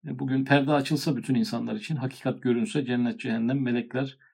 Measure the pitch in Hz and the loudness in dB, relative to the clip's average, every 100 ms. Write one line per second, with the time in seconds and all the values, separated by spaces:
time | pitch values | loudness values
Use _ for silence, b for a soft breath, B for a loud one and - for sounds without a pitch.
0 | 151 135 139 135 131 143 135 143 139 151 | -10 -6 -2 0 4 4 6 2 2 0
1 | - 127 113 117 110 117 117 107 - 151 | 0 -2 0 0 2 -2 -4 -6 -4 -4
2 | 127 - 131 - 127 120 110 147 120 123 | -4 -4 -4 -2 2 2 2 -2 0 0
3 | 120 113 113 113 117 139 127 120 117 127 | 0 -2 -4 0 0 0 0 0 -2 -4
4 | 135 - b | -6 -8 b